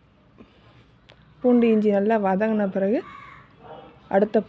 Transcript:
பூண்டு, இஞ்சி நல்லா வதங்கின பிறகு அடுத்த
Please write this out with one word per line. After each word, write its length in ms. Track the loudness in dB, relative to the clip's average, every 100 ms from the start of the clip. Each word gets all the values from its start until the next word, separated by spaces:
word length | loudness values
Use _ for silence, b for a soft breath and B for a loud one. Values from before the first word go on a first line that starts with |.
| _ _ _ -20 -20 _ -20 -20 _ _ _ -20 _ _
பூண்டு, 240 | 2 4 4 2
இஞ்சி 160 | 2 0
நல்லா 180 | 0 0 0
வதங்கின 400 | -2 -2 -2 -2 -2
பிறகு 240 | -2 -2 -6 -18 -20 -20 -20 -20 -20 -20 -20 -20 -4 -2
அடுத்த 220 | 0 -2